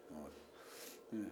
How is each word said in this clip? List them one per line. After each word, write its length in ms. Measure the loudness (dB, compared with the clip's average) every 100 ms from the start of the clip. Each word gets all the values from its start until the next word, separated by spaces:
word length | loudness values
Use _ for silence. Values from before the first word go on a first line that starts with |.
| -4
Вот. 1120 | -2 0 -2 -8 -8 -6 -4 -4 -4 2 4 4